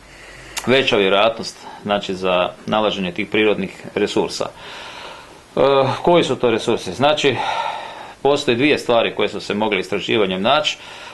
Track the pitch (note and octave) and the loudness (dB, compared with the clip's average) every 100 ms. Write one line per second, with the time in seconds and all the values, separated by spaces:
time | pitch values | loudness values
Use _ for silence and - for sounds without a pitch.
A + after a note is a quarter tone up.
0 | - - - - - - - C3+ C3 A2+ | -20 -20 -20 -20 -16 -6 2 2 4 2
1 | F#2+ G2 A2 - G2 - - - G#2 G2+ | 4 4 4 0 -8 -12 -16 -8 -2 -2
2 | - F#2 F#2 F2+ F2+ - - A2 G#2+ F#2+ | -2 -4 0 2 0 -4 -2 0 0 0
3 | F#2 F2 G2 G#2+ G#2+ G2 F#2+ - - - | -4 -6 -2 2 2 2 -2 -10 -8 -2
4 | G#2 - E2+ - - - - - - - | 0 0 -2 -4 -8 -10 -16 -16 -16 -16
5 | - - - - - - C#3 C3+ C3 A#2+ | -16 -18 -20 -20 -6 2 4 4 2 0
6 | - F3 C3+ B2 B2 A2 - G#2 - F2+ | 2 4 4 0 2 2 0 -2 -4 0
7 | C#3+ D3+ C#3+ A#2 - - - - - - | 2 2 2 0 -2 -4 -6 -8 -12 -14
8 | - - C#3 C#3+ - A#2+ C#3+ A2+ - A#2 | -18 -2 2 2 2 2 2 2 2 2
9 | G2+ E2+ G#2 G2 - G2+ G#2+ F#2+ F#2 G2+ | 2 0 -2 -4 -6 -2 0 -2 -2 -4
10 | F2 A#2+ G2 F#2 G#2+ D3 D3+ - - - | 0 2 2 0 0 0 0 -4 -10 -18
11 | - | -18